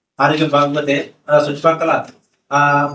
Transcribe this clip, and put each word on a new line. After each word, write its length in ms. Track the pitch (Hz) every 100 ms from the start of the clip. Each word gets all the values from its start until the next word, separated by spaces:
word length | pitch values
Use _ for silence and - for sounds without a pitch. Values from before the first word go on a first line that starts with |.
| _ -
ఆరోగ్యం 300 | 147 156 156
బాగోకపోతే, 640 | 143 143 147 139 139 - _ -
ఆ, 180 | 147 147
చుట్టుపక్కల, 560 | 143 165 160 160 139 - - _ _ -
ఆ, 300 | 143 143 143 143